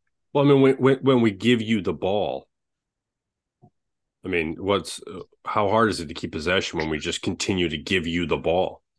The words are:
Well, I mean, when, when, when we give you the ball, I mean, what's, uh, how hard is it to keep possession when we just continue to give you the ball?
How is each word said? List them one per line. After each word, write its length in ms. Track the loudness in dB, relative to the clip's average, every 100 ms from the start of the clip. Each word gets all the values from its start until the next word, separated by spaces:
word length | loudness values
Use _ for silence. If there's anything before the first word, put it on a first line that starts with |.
| _ _ _
Well, 100 | 2
I 40 | 4
mean, 120 | 6
when, 140 | 6 4
when, 220 | 2 2
when 240 | 2 4
we 100 | 2
give 300 | 2 2 2
you 180 | 2 -2
the 140 | -2
ball, 560 | -2 -2 0 -2 -4 -10 _ _ _ _ _ _ _ _ _ _ _ _ _ _ _ _ _ -6
I 20 |
mean, 300 | -4 -4 -4
what's, 400 | -2 -2 -2 -12 -14
uh, 140 | -16 -16 _ -4
how 240 | -2 2
hard 220 | 2 2
is 100 | 0
it 80 | -6
to 40 |
keep 200 | -10 -8
possession 440 | -4 0 0 0 -4
when 120 | -4
we 80 | -4
just 240 | -4 -6
continue 480 | -6 -4 -2 0 -2
to 80 | -4
give 280 | -2 -2 0
you 200 | -2 -2
the 100 | -2
ball? 460 | 0 0 -2 -6 _